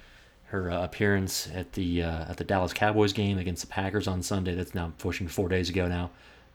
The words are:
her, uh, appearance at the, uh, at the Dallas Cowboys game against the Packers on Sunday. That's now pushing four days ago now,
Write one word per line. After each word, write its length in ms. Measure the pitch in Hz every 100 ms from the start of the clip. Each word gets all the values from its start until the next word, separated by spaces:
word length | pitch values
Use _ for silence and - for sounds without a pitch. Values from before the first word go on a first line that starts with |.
| - - - - -
her, 220 | 101 90
uh, 140 | 87
appearance 640 | 90 - 104 101 92 - -
at 180 | 87 87
the, 300 | - 92 87
uh, 220 | 82 82 82
at 80 | 87
the 80 |
Dallas 280 | 82 98 90
Cowboys 400 | - 104 107 104
game 260 | 98 101 98
against 240 | 92 87
the 40 | -
Packers 380 | - 95 101 92
on 160 | 92
Sunday. 320 | 87 101 92
That's 200 | 87 87
now 180 | 92 85 80
pushing 300 | 95 85 87
four 200 | - 90
days 200 | 92 87
ago 200 | 90 90
now, 220 | 87 87 - - - -